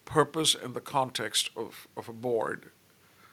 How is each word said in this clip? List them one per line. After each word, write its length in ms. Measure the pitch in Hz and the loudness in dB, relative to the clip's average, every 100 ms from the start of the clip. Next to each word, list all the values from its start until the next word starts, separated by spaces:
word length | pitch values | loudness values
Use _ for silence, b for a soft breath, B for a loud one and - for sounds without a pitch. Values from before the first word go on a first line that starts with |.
purpose 500 | - 156 143 - 151 | 2 4 4 4 2
and 200 | - 123 | 2 -2
the 80 | 120 | -10
context 680 | - 143 131 - 107 - - - | -2 0 0 -2 -2 0 -2 -4
of, 320 | 113 - - - | -8 -10 -14 -12
of 140 | 110 | -12
a 40 | |
board 580 | 113 123 117 73 - - - _ b b b b | -6 0 0 0 -4 -10 -20 _ b b b b